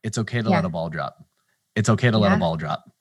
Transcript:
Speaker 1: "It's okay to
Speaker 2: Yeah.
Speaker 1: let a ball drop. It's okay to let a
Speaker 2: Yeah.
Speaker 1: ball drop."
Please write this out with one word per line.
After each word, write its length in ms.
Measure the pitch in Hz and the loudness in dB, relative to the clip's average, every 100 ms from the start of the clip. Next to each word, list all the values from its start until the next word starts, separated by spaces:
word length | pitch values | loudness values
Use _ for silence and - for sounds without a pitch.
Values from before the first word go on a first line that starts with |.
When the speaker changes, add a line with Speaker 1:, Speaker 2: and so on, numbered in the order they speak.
Speaker 1:
"It's 140 | 113 113 | -6 -4
okay 240 | 107 120 | -4 -2
to 80 | 113 | 2
Speaker 2:
Yeah. 80 | 175 | 2
Speaker 1:
let 80 | 92 | 0
a 40 | |
ball 200 | 82 82 | -4 -6
drop. 340 | 78 69 - - _ _ _ _ - | -6 -8 -10 -20 _ _ _ _ -2
It's 140 | 107 | 0
okay 220 | 107 123 | 2 4
to 60 | 110 | 4
let 140 | 101 | 4
a 40 | 92 | 2
Speaker 2:
Yeah. 40 | |
Speaker 1:
ball 180 | 85 82 | 0 -2
drop." 340 | 78 78 - _ | -6 -8 -10 _